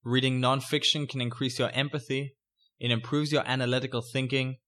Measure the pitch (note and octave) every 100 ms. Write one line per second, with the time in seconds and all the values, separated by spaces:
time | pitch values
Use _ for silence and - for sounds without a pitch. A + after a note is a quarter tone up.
0 | A#2+ C3 C3+ B2+ B2+ C3+ - D3+ - D#3
1 | C#3+ C3+ A#2+ A#2 C3+ - B2 - C#3 D3
2 | - C3+ C#3 _ _ _ _ _ A#2+ A#2
3 | A#2+ D3 D3+ D3 - C3 B2 B2+ B2+ B2
4 | A#2 C3+ C3 C3+ C3 C3